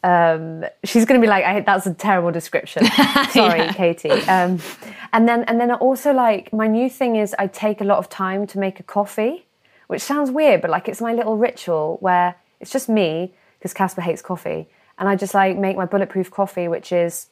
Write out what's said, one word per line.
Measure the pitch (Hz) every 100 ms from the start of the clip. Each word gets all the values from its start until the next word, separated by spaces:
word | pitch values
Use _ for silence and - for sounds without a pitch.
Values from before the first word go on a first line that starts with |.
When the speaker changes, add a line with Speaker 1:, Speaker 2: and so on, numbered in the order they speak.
Speaker 1:
Um, | 180 175 170 160 160 160 165 -
she's | - 233
gonna | 226 240
be | 220
like, | 196
"I, | 143 202
that's | 202 190 190
a |
terrible | 170 208 190 175
description." | 165 - - - -
Speaker 2:
<laughs> | 226 - 277 277 269
Speaker 1:
Sorry, | 254 196 170
Speaker 2:
Yeah. | -
Speaker 1:
Katie. | 196 175 170 151 208 185
Um, | 190 180 180 - - - - -
and | 226 226
then, | 233
and | 233 233
then | 240
also, | 240 254 262 294
like, | 262 240 202 -
my | 220 220
new | 220 254
thing | - 247 220
is | 208 -
I | 196
take | - 214 208
a |
lot | 202 202
of | 180
time | - 190 190 202
to | 196
make | 196 190
a |
coffee, | - 202 202 - 220 339 _ _ _ _ _
which | -
sounds | - 285 285
weird, | 262 302 190
but, | 170
like, | 160 -
it's | 202
my | 233
little | 233 220 214
ritual | 240 - - 160 151 165
where | 190 180 180 175 _ _
it's | -
just | 269 262
me, | 220 175 160 185 _ _ _
'cause | 185
Casper | - 190 -
hates | 175 156
coffee. | - 175 - 160 160 _ _ -
And | 196
I | 196
just, | 190
like, | 202 190 180
make | 190 190
my |
bulletproof | 180 202 190 190 185
coffee, | - 196 - 175
which | 165 -
is | 175 170 - -